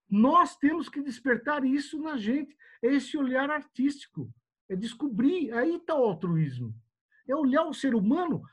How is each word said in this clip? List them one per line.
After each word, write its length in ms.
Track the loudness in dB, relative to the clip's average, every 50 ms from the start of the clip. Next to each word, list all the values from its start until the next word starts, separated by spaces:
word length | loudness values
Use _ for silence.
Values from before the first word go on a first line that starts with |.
| _ 0
Nós 460 | 4 4 6 6 6 6 4 4 0
temos 320 | 0 2 2 2 2 -4 -6
que 140 | -8 -10
despertar 640 | -8 -8 -8 -4 0 0 0 0 0 -2 -2 0 2
isso 360 | 0 0 0 -2 -4 -8 -8
na 140 | -6 -6 -4
gente, 420 | -4 -2 0 -2 -2 -2 -6 -12 _ _ -20 -10 -2
é 60 | 0 2
esse 300 | 2 2 0 -2 -4 -2
olhar 320 | -2 0 0 0 0 0
artístico, 840 | -2 -4 -6 _ _ -2 -2 -2 -2 -4 -12 -16 -12 -12 -12 -12 -12 _ _ _ _ _ _ -8
é 80 | -6 -6
descobrir, 720 | -6 -6 -8 -6 -6 -4 -2 2 2 2 2 0 -2 -2
aí 260 | -2 0 0 0 0 -2
tá 120 | -2 -2 0
o 120 | 2 2
altruísmo. 680 | 2 0 -2 -2 0 0 0 0 0 -2 -6 -8 -10 -12 -14 _ _ _ _ _ _ _ _ _ -4
É 80 | -2
olhar 300 | 0 2 2 2 2 2
o 80 | 0 -2
ser 200 | -4 -2 0 2
humano 480 | 2 2 2 2 2 0 -2 -2 -4 -6 -12